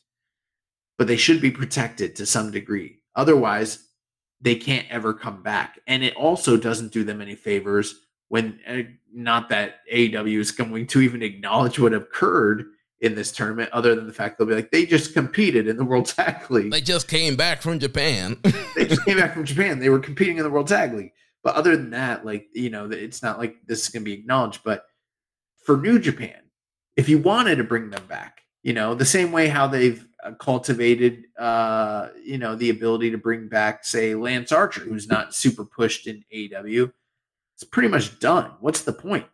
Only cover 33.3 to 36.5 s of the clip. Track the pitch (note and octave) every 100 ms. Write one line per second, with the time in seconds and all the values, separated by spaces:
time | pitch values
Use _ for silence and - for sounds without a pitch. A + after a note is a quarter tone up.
33.3 | A#2 A2 A2 G#2+ G#2+ - A#2 A2 A2 A#2+
34.3 | B2+ A#2+ D#3 G3 - A#2 A2 G#2+ A2 -
35.3 | - C3 A2+ G2+ - A2 - - G#2+ -
36.3 | A2 G#2